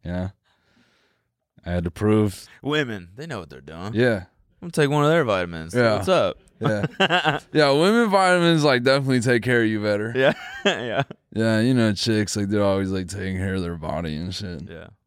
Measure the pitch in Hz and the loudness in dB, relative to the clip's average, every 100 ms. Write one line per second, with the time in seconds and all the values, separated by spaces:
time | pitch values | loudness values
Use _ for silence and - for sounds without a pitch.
0 | 85 90 92 - _ _ _ _ _ _ | -8 -6 -6 -10 _ _ _ _ _ _
1 | _ _ _ _ _ _ - 87 85 - | _ _ _ _ _ _ -6 -4 -4 -2
2 | 104 107 104 95 - - 135 151 135 104 | 2 4 2 -2 -18 -12 -4 -2 -2 -6
3 | 87 101 160 120 78 65 69 80 95 110 | -12 -18 -14 -12 -12 -18 -16 -12 -6 0
4 | 123 107 85 _ _ _ 175 165 147 147 | 2 0 -6 _ _ _ -8 0 2 2
5 | 147 165 131 98 87 85 80 120 120 104 | 2 2 2 0 -2 -6 -6 0 2 2
6 | 98 175 101 - _ _ 113 107 101 - | 0 2 0 -2 _ _ -2 -2 -4 0
7 | 190 175 151 147 - 151 147 143 175 226 | 0 2 0 -4 -2 2 4 4 4 4
8 | 233 196 190 180 170 165 147 127 123 139 | 4 4 4 4 4 4 4 2 4 2
9 | 135 127 117 123 117 120 110 110 104 104 | 2 0 2 0 2 2 2 0 0 -2
10 | 110 117 135 - - - - 123 120 107 | -2 2 2 0 -8 -4 -2 -2 -4 -4
11 | 139 - _ - 113 110 117 127 113 95 | -4 -8 _ -2 0 2 2 2 2 0
12 | - 107 101 - 98 104 101 98 95 95 | 0 0 0 -4 -2 0 2 0 -2 -4
13 | 92 98 95 92 95 95 87 85 78 76 | -6 -8 -6 -4 -4 -4 -6 -8 -6 -6
14 | 85 76 87 90 101 85 73 82 - - | -6 -6 -8 -8 -10 -12 -14 -16 -18 -20